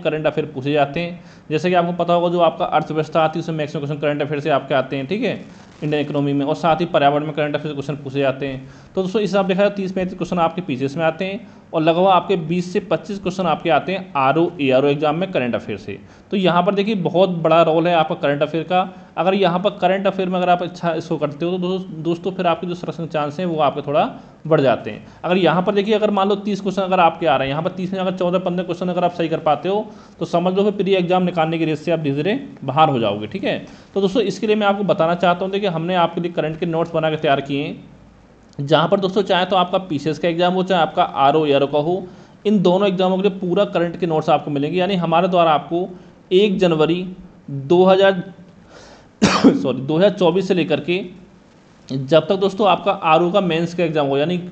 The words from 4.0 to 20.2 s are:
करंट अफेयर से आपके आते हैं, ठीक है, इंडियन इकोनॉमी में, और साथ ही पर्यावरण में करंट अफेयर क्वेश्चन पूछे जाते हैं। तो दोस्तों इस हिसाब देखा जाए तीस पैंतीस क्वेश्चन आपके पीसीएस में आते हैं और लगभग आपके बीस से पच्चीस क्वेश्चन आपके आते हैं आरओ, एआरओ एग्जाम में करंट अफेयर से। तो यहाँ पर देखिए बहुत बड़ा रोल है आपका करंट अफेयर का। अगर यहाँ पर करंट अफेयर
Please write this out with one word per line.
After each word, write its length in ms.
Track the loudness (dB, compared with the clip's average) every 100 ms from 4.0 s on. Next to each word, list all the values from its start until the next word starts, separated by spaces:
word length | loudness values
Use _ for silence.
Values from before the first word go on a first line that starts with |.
करंट 200 | -2 -2
अफेयर 180 | -2 -4
से 100 | 0
आपके 220 | -2 0 -2
आते 200 | -2 -6
हैं, 100 | -4
ठीक 160 | -4
है, 160 | -4 -6 -10 -20 -20 -10
इंडियन 180 | -4 -2
इकोनॉमी 320 | -2 -2 0
में, 120 | 0 -2
और 100 | 0
साथ 260 | 0 0
ही 40 | 0
पर्यावरण 380 | 2 4 2 -2
में 80 |
करंट 220 | -4 -2 -4
अफेयर 180 | -6
क्वेश्चन 220 | -8 -8 -8
पूछे 240 | -6 -2
जाते 280 | -2 -2 -6
हैं। 200 | -8 -14 -20 -8 -6
तो 60 |
दोस्तों 200 | -2 -2
इस 80 | 0
हिसाब 180 | 0 0
देखा 140 | 2
जाए 80 | 0
तीस 200 | 0 -6
पैंतीस 260 | -4 -6 -6
क्वेश्चन 220 | -4 0
आपके 220 | 0 -2
पीसीएस 360 | -6 -4 -4 -2
में 60 | -2
आते 200 | -2 -6
हैं 220 | -8 -14 -20 -6
और 80 | 0
लगभग 240 | 2 4 4
आपके 280 | 4 2 -2
बीस 340 | -2 -4 -2
से 60 | -6
पच्चीस 380 | -2 -4 -4 -8
क्वेश्चन 260 | -6 -4 -2
आपके 240 | -2 2
आते 220 | 2 0
हैं 200 | -6 -6 0
आरओ, 320 | 2 2 0 0
एआरओ 260 | 2 4 4
एग्जाम 280 | 2 0 0
में 160 | -2
करंट 240 | -2 -2 -4
अफेयर 220 | -6 -10
से। 180 | -10 -14 -16 -20 -6
तो 60 | 0
यहाँ 260 | 2 2
पर 100 | 2
देखिए 220 | 0 0 -2
बहुत 320 | 0 2 2 2
बड़ा 240 | 2 4
रोल 240 | 4 4 2
है 60 | 2
आपका 200 | 0 0
करंट 240 | -2 0
अफेयर 220 | -2 -2
का। 260 | -2 -2 -2 -8 -10 -2
अगर 160 | 0
यहाँ 260 | 2 2 2
पर 100 | -2
करंट 360 | 0 0 2 0
अफेयर 220 | 0